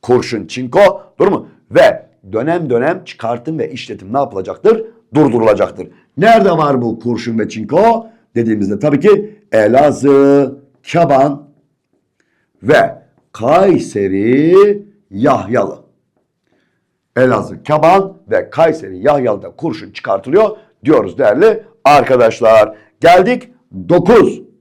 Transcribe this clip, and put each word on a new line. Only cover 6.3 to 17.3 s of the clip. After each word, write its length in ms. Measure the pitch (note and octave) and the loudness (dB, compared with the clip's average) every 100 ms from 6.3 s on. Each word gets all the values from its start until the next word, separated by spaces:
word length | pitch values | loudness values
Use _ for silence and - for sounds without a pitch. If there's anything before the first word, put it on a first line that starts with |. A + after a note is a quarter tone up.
| A3+ G3 | 4 2
var 300 | E3 D3 C3+ | 0 -2 -2
bu 180 | A#2+ A2+ | -4 -6
kurşun 400 | A#2+ A2 A#2+ A2 | -6 -6 -6 -6
ve 100 | G#2 | -6
çinko 580 | A2 G#2+ D3+ A3+ A3+ A3+ _ _ A#2+ | -8 -4 0 2 0 -6 _ _ -6
dediğimizde 440 | A#2 G#2+ G2 G#2 | -2 -2 -4 -2
tabii 200 | D3+ C#3+ | -2 0
ki 400 | F#3 G3+ - - _ | 2 0 -2 -16 _
Elazığ, 1040 | A2 G#2 B2 D3 C#3+ C#3 C#3 C#3 C#3+ C3+ - _ _ | 0 2 2 2 0 2 4 4 2 0 -6 _ _
Keban 600 | - E3 E3 C#3 C#3 - - _ _ _ _ _ _ _ _ _ _ _ | -6 -2 0 2 0 -2 -14 _ _ _ _ _ _ _ _ _ _ _
ve 320 | G2+ C#3+ F2+ - _ _ _ | 0 0 0 -6 _ _ _
Kayseri, 1500 | - A2+ E3 G3 D3 A2 G#2 G2 F#2+ A2 C3+ D#3 F#3+ G#3 G#3 - _ _ | -8 0 2 2 0 -2 -6 -4 -2 0 0 2 4 4 0 -10 _ _
Yahyalı. 720 | G2 C3 B2 F#2+ A#2+ F#2+ - _ _ _ _ _ _ _ _ _ _ _ _ _ - | -4 -2 -2 -2 -4 -4 -10 _ _ _ _ _ _ _ _ _ _ _ _ _ -2
Elazığ, 480 | B2+ | 0